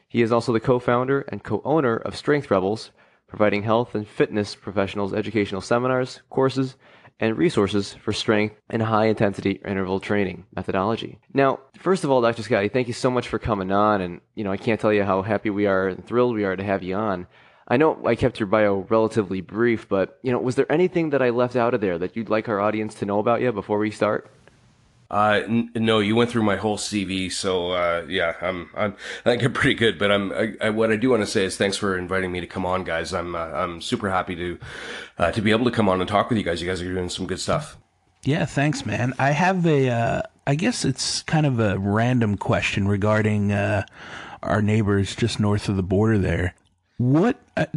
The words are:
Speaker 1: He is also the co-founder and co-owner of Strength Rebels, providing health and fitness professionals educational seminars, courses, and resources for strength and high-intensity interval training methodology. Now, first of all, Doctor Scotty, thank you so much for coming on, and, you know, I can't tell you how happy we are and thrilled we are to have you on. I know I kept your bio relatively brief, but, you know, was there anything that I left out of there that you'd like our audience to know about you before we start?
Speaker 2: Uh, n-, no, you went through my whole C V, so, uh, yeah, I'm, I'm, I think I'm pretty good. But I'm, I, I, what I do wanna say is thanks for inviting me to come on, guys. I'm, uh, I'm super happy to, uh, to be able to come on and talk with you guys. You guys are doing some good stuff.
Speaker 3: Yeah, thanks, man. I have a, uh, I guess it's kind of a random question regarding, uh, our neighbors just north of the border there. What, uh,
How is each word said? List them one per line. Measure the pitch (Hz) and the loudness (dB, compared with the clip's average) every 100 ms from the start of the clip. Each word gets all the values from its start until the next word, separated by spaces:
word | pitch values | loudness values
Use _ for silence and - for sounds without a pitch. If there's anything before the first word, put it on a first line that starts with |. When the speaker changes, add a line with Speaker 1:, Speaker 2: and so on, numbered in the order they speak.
| _ | _
Speaker 1:
He | 113 | 0
is | 113 | 2
also | 117 127 | 2 2
the | 113 | 0
co-founder | - 123 127 120 127 139 - | 2 0 2 0 0 -2 -4
and | 101 | -10
co-owner | - 104 127 156 127 113 | -6 -4 0 0 2 0
of | - | -4
Strength | - - 147 - | -6 0 0 2
Rebels, | 95 95 110 - _ _ _ _ | 0 0 -4 -8 _ _ _ _
providing | 101 104 104 | 0 2 2
health | 110 113 123 | 2 2 2
and | 107 104 | -4 -4
fitness | - 147 104 101 | -2 0 0 -4
professionals | - - 98 98 104 98 | -6 -8 -2 -2 -2 -4
educational | 101 104 107 98 95 | -4 -2 -2 -2 -4
seminars, | - 120 127 127 127 - - | -2 0 2 0 -2 -8 -6
courses, | - 131 127 131 - _ - - - | 0 2 2 -4 -4 _ -20 -18 -4
and | 110 110 | -2 2
resources | 170 - 98 101 98 | 0 2 2 2 -2
for | - - | -8 -6
strength | 104 - 107 107 - - | -4 2 2 2 -4 -6
and | 117 | -2
high-intensity | 110 107 110 107 104 98 98 98 - | 0 2 2 2 0 0 -2 -2 -4
interval | 95 92 95 | -4 -2 -2
training | - 104 92 87 - | 0 0 0 -4 -12
methodology. | - 85 95 101 113 - - _ | -10 -4 0 0 -2 -6 -14 _
Now, | 135 135 - - - | 2 2 2 -8 -6
first | 170 190 | -2 0
of | 147 | 2
all, | 131 | 2
Doctor | 117 117 | 2 0
Scotty, | 104 110 104 | 0 0 2
thank | 127 117 | 0 -2
you | |
so | 117 131 | -2 0
much | 123 - | 0 -2
for | 110 | -4
coming | 123 101 92 | -2 -2 0
on, | 101 107 104 | 2 4 2
and, | 90 87 _ | -2 -8 _
you | - | -8
know, | 101 | -4
I | 101 | -2
can't | 120 107 | 0 0
tell | 110 | 2
you | 104 | 2
how | 101 95 | 2 0
happy | 104 101 110 | 0 -2 0
we | 101 101 | 0 2
are | 95 95 | 2 0
and | 90 | -4
thrilled | - 120 123 | -2 0 2
we | 110 | 2
are | 98 92 | -2 -2
to | |
have | 101 98 | -2 -2
you | 92 95 | -2 -4
on. | 110 92 90 _ - _ - | -2 -4 -6 _ -20 _ -2
I | 123 | 2
know | 156 - | 2 2
I | 107 | 0
kept | 117 127 - | 2 0 0
your | 101 | 0
bio | 107 104 98 90 | 2 4 2 0
relatively | 113 110 113 92 95 | 2 2 0 -2 -4
brief, | 85 101 120 110 - | -6 0 2 0 0
but, | 98 92 - | 0 0 -4
you | 127 | -2
know, | 123 | -2
was | 123 127 | 0 0
there | - | 2
anything | 151 185 175 160 | 2 2 2 0
that | 139 | 2
I | 127 | 2
left | 120 120 123 | 2 0 2
out | 117 | 2
of | 123 | 2
there | 101 85 | 0 -2
that | 90 113 | -4 -6
you'd | 104 | -2
like | 110 113 | -2 0
our | 101 | 0
audience | 104 107 107 - | 0 0 -4 -6
to | 101 | -2
know | 101 | 0
about | 113 117 | 2 2
you | 123 | 0
before | 104 - 104 | -2 -2 -2
we | 107 | -2
start? | 107 104 110 - _ - _ _ _ _ _ - | 0 0 -2 -6 _ -20 _ _ _ _ _ -6
Speaker 2:
Uh, | 101 107 104 | 0 2 2
n-, | - 117 117 | 0 -2 -2
no, | 117 110 110 | -2 2 2
you | 104 113 | 4 2
went | 117 | 2
through | 117 | 2
my | 107 95 | 2 2
whole | 107 101 | 0 -2
C | - 104 | -4 -4
V, | 92 95 90 | -2 -4 -4
so, | - 98 92 87 | -4 -2 -2 0
uh, | 90 87 85 80 | 0 0 -2 -2
yeah, | 92 82 - | -2 -2 -2
I'm, | 87 90 82 | -4 -6 -8
I'm, | - 104 98 - - 120 | -4 -4 -4 -14 -4 0
I | |
think | 120 | 2
I'm | 120 | 0
pretty | - 139 | 0 0
good. | 110 113 82 | 2 2 2
But | 101 | 2
I'm, | 101 95 | 2 0
I, | 85 110 - | -2 -4 -2
I, | 110 | -2
what | 110 110 | 0 2
I | 107 | 2
do | 127 | 2
wanna | 113 98 | 2 2
say | 110 | 0
is | 95 - | 0 0
thanks | 101 95 | 0 0
for | 101 92 | -2 -2
inviting | 90 95 92 | -2 -2 -2
me | 90 | -4
to | 87 | -6
come | 101 | -6
on, | 90 92 | -2 -2
guys. | 85 82 82 | -2 -4 -4
I'm, | 92 87 | -4 -4
uh, | 85 82 | -6 -6
I'm | 76 90 85 | -4 -6 -6
super | - 113 101 | -6 -4 -2
happy | 92 87 85 | -2 -2 -6
to, | 90 80 - - - - - - | -6 -8 -12 -14 -14 -14 -12 -2
uh, | 85 | -2
to | 104 | 0
be | 104 | 2
able | 110 120 | 2 2
to | |
come | 117 101 | 2 2
on | 92 | 2
and | 90 | 2
talk | 104 117 | 0 2
with | 110 | 0
you | |
guys. | 87 85 | -2 -4
You | 87 | -4
guys | 92 | -4
are | 90 | -4
doing | 92 90 | -4 -4
some | - 90 | -6 -6
good | 90 | -6
stuff. | - 82 73 - _ _ _ _ | -2 -2 -4 -16 _ _ _ _
Speaker 3:
Yeah, | 131 165 165 | -2 0 0
thanks, | 143 147 - 107 | 0 0 0 -4
man. | - 123 - | -2 -2 0
I | 135 | 0
have | 147 185 190 170 | 2 2 2 4
a, | 143 131 | 4 4
uh, | 117 113 92 - _ - | 2 0 -2 -4 _ -2
I | |
guess | 143 220 - | 0 0 -2
it's | - - - - | -2 -2 -4 -6
kind | - 156 | -2 2
of | 151 120 | 2 2
a | 107 95 | 2 0
random | 101 107 120 127 107 98 | 0 2 2 2 2 0
question | - 104 - - 98 | 0 0 0 0 0
regarding, | 101 104 107 107 104 101 | 2 2 2 2 2 2
uh, | 101 101 101 - - - - - - | 0 0 -2 -4 -10 -18 -16 -16 -10
our | - - | -2 0
neighbors | 104 110 101 101 95 | 2 2 4 2 0
just | - 113 - | 0 -2 0
north | 104 104 - | 0 0 0
of | 98 | -2
the | |
border | 92 98 110 107 | 2 2 4 4
there. | 90 85 87 - _ _ _ - | 2 0 -2 -6 _ _ _ -2
What, | 123 147 226 - _ - | 2 4 4 0 _ -4
uh, | 156 | -2